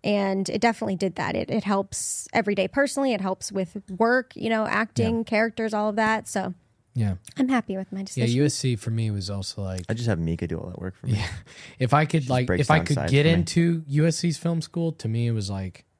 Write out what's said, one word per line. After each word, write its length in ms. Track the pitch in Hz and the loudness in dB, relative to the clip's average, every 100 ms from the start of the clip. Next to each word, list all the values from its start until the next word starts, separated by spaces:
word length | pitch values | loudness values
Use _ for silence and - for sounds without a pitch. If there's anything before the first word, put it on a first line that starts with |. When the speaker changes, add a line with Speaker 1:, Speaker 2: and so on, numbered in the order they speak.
Speaker 1:
And 460 | - 202 196 196 190 | 0 0 2 0 -2
it 100 | - | 2
definitely 360 | 233 226 214 185 | 2 0 -4 -2
did 180 | 190 | -2
that. 200 | 170 - | -2 -4
It, 160 | - - | -2 -2
it 140 | 226 | -2
helps 640 | 196 196 196 - - - - | 0 0 0 -6 -6 -6 -2
every 200 | 220 208 | -2 0
day 140 | 202 190 | 0 0
personally. 460 | - 277 - 269 | 2 0 2 0
It 80 | 214 | 0
helps 280 | 190 185 - | -2 -4 -4
with 280 | 196 180 208 - 185 | -4 -4 -8 -12 0
work, 360 | 226 247 247 | 4 4 0
you 160 | - 220 | -6 -2
know, 160 | 226 214 | 0 0
acting, 520 | 202 226 - 226 226 | 0 -2 0 0 0
Speaker 2:
Yeah. 40 | |
Speaker 1:
characters, 500 | 226 214 226 220 226 | 0 0 0 0 -2
all 160 | 208 214 | 0 0
of 80 | 214 | 2
that. 320 | 220 220 - | 2 0 -2
So 240 | 202 185 180 _ _ _ | -4 -4 -8 _ _ _
Speaker 2:
Yeah. 200 | - 104 92 - - | -2 0 -2 -8 -2
Speaker 1:
I'm 100 | 254 | 2
happy 280 | 262 - 190 | 2 -2 -6
with 120 | 190 | -6
my 100 | 196 | -8
Speaker 2:
Yeah, 40 | |
Speaker 1:
decision. 320 | 196 - 117 123 | -6 0 2 4
Speaker 2:
U 80 | |
S 100 | 147 | 2
C 220 | - 131 120 | 2 -2 -2
for 140 | - | -2
me 200 | 113 110 | -2 0
was 200 | 101 95 | -2 -4
also 320 | 101 95 - | -6 -6 -6
like 240 | 95 92 90 | -6 -6 -4
Speaker 3:
I 60 | |
just 140 | 113 117 | -2 0
have 100 | 90 | 0
Mika 280 | 82 85 82 | 0 -2 -2
do 120 | 80 | -4
all 100 | - | -6
that 100 | 87 | -8
work 140 | 92 - | -10 -8
for 100 | - | -2
me. 80 | |
Speaker 2:
Yeah. 120 | 104 90 - - - - - | -2 -2 -8 -16 -20 -20 -4
If 160 | 127 | 4
I 100 | 143 | 4
could, 180 | 156 160 | 4 0
Speaker 3:
She 20 | 127 | 2
just 40 | |
Speaker 2:
like, 160 | 127 123 | 0 2
Speaker 3:
breaks 120 | 90 | 2
Speaker 2:
if 100 | 139 | 4
I 80 | 156 | 4
Speaker 3:
down 80 | 165 | 4
Speaker 2:
could 80 | 143 | 0
Speaker 3:
sides 160 | 76 | 4
Speaker 2:
get 100 | 139 | 4
Speaker 3:
for 60 | 143 | 6
me. 40 | |
Speaker 2:
into 480 | 92 - - 170 165 156 | 4 2 2 2 2 0
U 200 | 143 165 | 2 2
S 100 | 160 | 2
C's 200 | 170 147 | -2 -2
film 240 | 170 170 | -2 -2
school, 320 | - - 165 | -4 -4 -4
to 160 | - 110 | -4 -2
me 180 | 113 117 | 0 0
it 40 | |
was 160 | 113 98 | 0 -2
like 380 | 98 95 - _ | -4 -6 -10 _